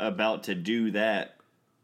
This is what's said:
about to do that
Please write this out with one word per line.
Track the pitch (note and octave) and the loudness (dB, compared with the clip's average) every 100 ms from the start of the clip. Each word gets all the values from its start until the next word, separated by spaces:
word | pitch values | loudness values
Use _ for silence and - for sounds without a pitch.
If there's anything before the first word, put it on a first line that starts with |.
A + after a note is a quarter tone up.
about | A2 F#2+ A2 G#2 | -4 0 0 0
to | - | -4
do | F#2 F2 A#2 A2 | -4 0 0 0
that | G#2 A2 G2+ - - _ _ _ _ | 2 2 2 -2 -10 _ _ _ _